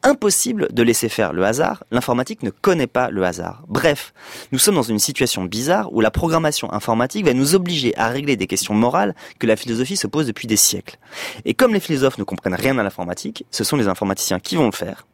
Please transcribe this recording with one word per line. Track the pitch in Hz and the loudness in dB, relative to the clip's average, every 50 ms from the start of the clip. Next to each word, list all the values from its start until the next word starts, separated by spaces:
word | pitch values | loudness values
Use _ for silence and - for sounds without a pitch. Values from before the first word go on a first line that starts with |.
| - | 4
Impossible | 254 285 269 - 208 185 - - 240 240 208 165 - | 4 2 4 2 2 2 2 0 -2 0 -2 -2 -2
de | - - 117 | 2 2 4
laisser | 117 113 - - 113 | 4 4 2 2 -2
faire | - - 110 85 71 | 0 0 -2 0 0
le | 87 95 | 0 0
hasard, | 101 113 131 156 - - 190 - _ | 0 2 2 0 -2 -2 -4 -10 _
l'informatique | 110 123 - - 120 120 123 - 220 - - | -2 -2 0 2 0 0 0 -4 -6 -6 -6
ne | 104 | -8
connaît | - _ - 202 185 165 135 113 | -8 _ 2 2 2 2 0 0
pas | _ 123 127 117 | _ -2 -2 0
le | - 101 92 | 0 0 0
hasard. | 90 87 87 87 85 98 - - - | 0 -2 -4 -8 -10 -10 -12 -12 -6
Bref, | 104 123 139 165 147 - - - _ _ - - - - - - | -6 0 2 2 2 2 -4 -16 _ _ -20 -18 -16 -18 -10 -6
nous | - 127 | -2 0
sommes | - - 202 | 2 2 2
dans | 165 123 | 2 2
une | 113 113 104 | 2 0 0
situation | - - 143 - 135 120 - - 95 | 0 -2 0 0 0 0 0 -2 -4
bizarre | 90 92 107 123 147 175 208 214 - - | -4 -4 -4 0 0 0 0 0 -2 0
où | 113 | 2
la | 110 95 | 2 2
programmation | - - - 165 160 165 160 151 147 - - 101 | 2 2 0 2 2 2 2 2 -2 -2 -6 -6
informatique | - 104 - - 113 113 123 131 - 208 208 | -6 -6 -2 0 2 2 2 0 -2 0 2
va | 156 123 | 2 4
nous | 127 135 143 165 | 4 2 4 4
obliger | 190 180 175 175 151 131 120 - - | 2 2 2 -2 0 0 0 0 0
à | 113 113 | 0 0
régler | 120 135 143 143 139 | 0 -2 0 0 0
des | 107 95 92 | 0 0 -2
questions | - 92 - - 107 | -2 -4 -2 0 2
morales | 107 113 123 131 175 196 202 180 - - - - _ | 4 4 4 4 2 0 0 -2 -8 -14 -20 -10 _
que | - 113 | 2 2
la | 110 | 2
philosophie | 107 - 127 113 113 127 131 196 190 | 2 0 -4 -2 -2 -2 -2 -2 -4
se | - 104 | -4 -2
pose | - 147 156 123 | -2 -2 -2 -2
depuis | 110 - - 117 | -4 -8 -2 0
des | 110 101 | 2 2
siècles. | - - - 95 - - - _ _ - - - - - - - - | 2 2 0 -2 -8 -12 -20 _ _ -18 -14 -12 -12 -12 -12 -8 -4
Et | - - | -4 2
comme | - 262 247 220 | 2 4 4 4
les | 196 | 2
philosophes | - - 165 135 131 135 - - | 0 0 0 2 2 2 2 0
ne | 101 | -6
comprennent | - 98 90 - 101 90 | -6 -6 -4 -4 -4 -4
rien | 87 - 131 135 127 | 0 0 0 2 2
à | 107 | 0
l'informatique, | 98 - - 92 87 90 - - 208 220 - - _ | -2 -2 -6 -8 -8 -8 -8 -8 -10 -10 -10 -14 _
ce | - - 214 | -6 -4 -2
sont | - - 143 | 0 0 2
les | 113 101 | 2 2
informaticiens | 95 - - 196 196 - - - 95 92 | 0 0 0 -2 -2 -2 -2 -4 -4 -4
qui | _ - - | _ -4 0
vont | 170 147 | 2 2
le | 113 | 2
faire. | 98 - 90 90 95 - - _ | 0 -2 -8 -8 -10 -12 -16 _